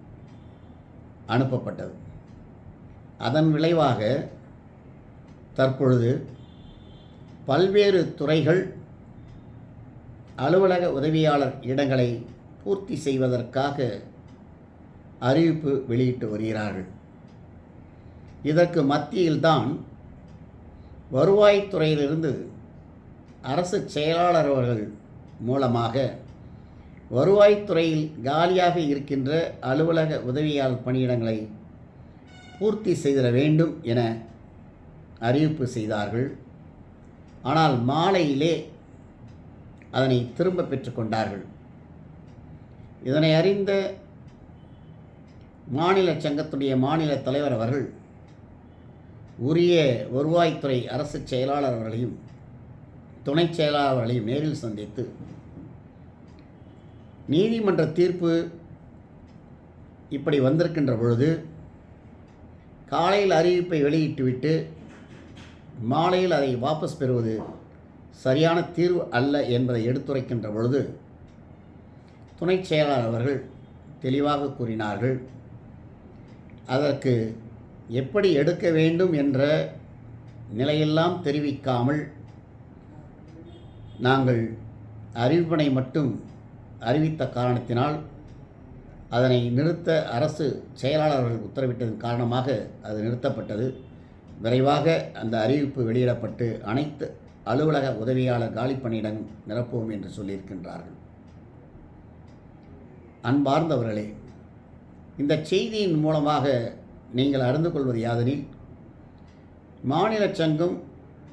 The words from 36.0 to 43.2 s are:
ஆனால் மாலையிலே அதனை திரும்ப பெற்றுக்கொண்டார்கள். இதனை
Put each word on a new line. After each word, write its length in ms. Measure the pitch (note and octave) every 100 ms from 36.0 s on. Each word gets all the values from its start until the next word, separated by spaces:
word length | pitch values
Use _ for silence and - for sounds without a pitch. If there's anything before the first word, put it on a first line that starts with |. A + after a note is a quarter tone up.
| G2+ A2+ C#3 - - - - - - - - - - - B2
ஆனால் 260 | D#3 D#3 B2 A#2+
மாலையிலே 640 | D3+ F3+ F#3+ D#3 C3+ D#3+ E3+ - - - - - - - - - - - - - B2+
அதனை 220 | C3 B2 A2+ -
திரும்ப 300 | F3 F3 C3+
பெற்றுக்கொண்டார்கள். 720 | C3 B2+ - A2 A2 G2+ G2 F2+ - - - - - - - - - - - - - - - B2
இதனை 220 | D3